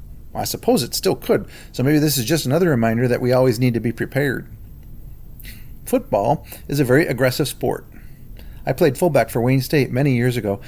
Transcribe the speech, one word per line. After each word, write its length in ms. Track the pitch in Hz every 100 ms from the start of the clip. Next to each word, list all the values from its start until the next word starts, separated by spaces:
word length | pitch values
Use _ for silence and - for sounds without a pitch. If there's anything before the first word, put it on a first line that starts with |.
| - - -
Well, 100 | -
I 40 | 104
suppose 360 | - - 240
it 120 | 120
still 200 | - -
could, 320 | - - 214 - - -
so 100 | -
maybe 160 | 127 151
this 200 | 151 135
is 60 |
just 200 | 113 160
another 260 | 123 156 180
reminder 360 | 123 113 113 127
that 140 | 120
we 120 | 123
always 280 | 127 131 120
need 140 | 127
to 60 | 117
be 120 | 117
prepared. 560 | - 107 131 143 - - - - - - - - - - - - - - -
Football 640 | - 254 - 104 110 151 - - -
is 120 | 143
a 40 |
very 220 | 123 131 170
aggressive 420 | 120 127 123 135
sport. 380 | - 123 - - - - - - - - - -
I 60 |
played 240 | 135 165 127
fullback 320 | 175 139 113
for 140 | 123
Wayne 180 | 120 135
State 320 | 131 156 -
many 240 | 123 143 120
years 220 | 123 120
ago, 200 | 104 98